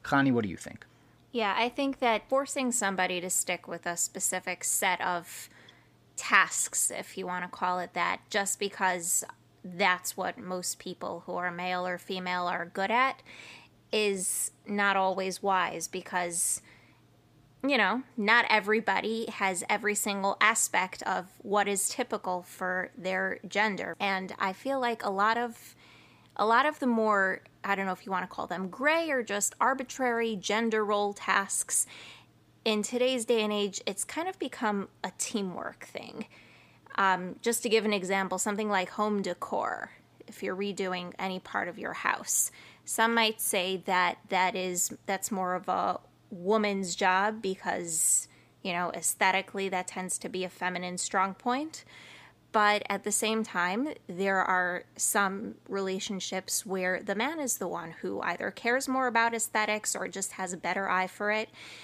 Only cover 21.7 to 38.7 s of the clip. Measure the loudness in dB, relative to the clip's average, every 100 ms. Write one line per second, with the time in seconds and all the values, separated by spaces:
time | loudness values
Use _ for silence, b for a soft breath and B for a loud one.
21.7 | 2 -2 -2 -4 -4 -4 -6 -6 -6 -2
22.7 | -2 -4 -6 -4 -2 -2 -4 -4 0 2
23.7 | 0 -6 -4 -2 -2 -4 -2 -2 -2 -2
24.7 | 0 0 -2 -2 0 2 2 -2 -6 -18
25.7 | -20 B B B B B 0 4 6 6
26.7 | 2 2 4 4 6 4 0 -8 -10 -2
27.7 | 0 0 -4 -4 -4 -4 -6 -6 -4 -6
28.7 | 0 2 2 2 0 0 0 -2 2 2
29.7 | 2 -4 -2 0 2 0 -2 0 2 2
30.7 | 2 2 2 2 -2 2 2 2 -2 -2
31.7 | 0 -2 B B B B _ _ _ 0
32.7 | 2 2 2 2 2 2 2 2 2 0
33.7 | -2 -6 -6 -4 -4 -4 -4 -6 -2 0
34.7 | 0 -4 -6 -8 -6 -4 -2 -4 -4 -8
35.7 | -10 -12 -12 -12 -12 -12 B B B B
36.7 | B -10 2 4 4 0 -4 -2 0 4
37.7 | 4 4 0 0 0 0 -2 -2 0 2